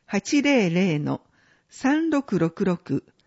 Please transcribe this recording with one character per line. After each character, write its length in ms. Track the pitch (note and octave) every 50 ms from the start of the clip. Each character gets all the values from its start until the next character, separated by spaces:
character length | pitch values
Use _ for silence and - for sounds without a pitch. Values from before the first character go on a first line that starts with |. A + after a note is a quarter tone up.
| _
八 380 | - - G3 - - D4+ C#4+ B3+
零 260 | C#4+ C#4+ B3 G3+ E3+
零 300 | E3 F3+ G3 F#3+ D#3 D3
の 240 | C#3+ C3+ C3+ - _ _ _ _ _ _ _ _ _ _
三 400 | - - - C4 D4 D#4 E4 D#4+
六 280 | D4+ C#4 - - G#3 E3+
六 260 | E3 D#3+ - - G3+
六、 400 | F#3 F3 - - - C#3 - - _ _ _ _